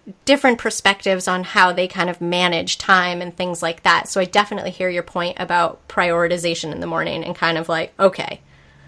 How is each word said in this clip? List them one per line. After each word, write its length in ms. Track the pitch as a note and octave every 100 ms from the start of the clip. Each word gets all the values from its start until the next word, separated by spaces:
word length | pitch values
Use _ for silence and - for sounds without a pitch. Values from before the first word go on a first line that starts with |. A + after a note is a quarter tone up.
| - - -
different 320 | C#4 C4+ A#3
perspectives 680 | A3+ - G3 G3 G3 F#3 F#3
on 180 | F#3
how 280 | F3+ G#3+ F#3
they 160 | F3+ F3+
kind 220 | F#3 F3
of 100 | E3+
manage 560 | E3+ F3+ F3+ E3+ F3+ -
time 460 | - F#3 F3+ F3
and 120 | F3+
things 280 | F3 F3+ E3+
like 220 | E3 E3+
that. 220 | F#3 E3+ -
So 140 | G3
I 60 | F#3
definitely 440 | G3+ G#3 G3+ -
hear 200 | F3 F#3
your 120 | F3
point 360 | E3+ F3+ F3 -
about 480 | F3 F3 E3 - -
prioritization 840 | - F3 E3+ E3+ F3 E3+ E3 D#3
in 100 | -
the 60 | E3
morning 380 | E3 E3 D#3
and 100 | E3
kind 220 | F3 E3 D#3+
of 140 | E3
like, 240 | D#3+ - -
"Okay, 420 | F#3+ - - - _ _ _ _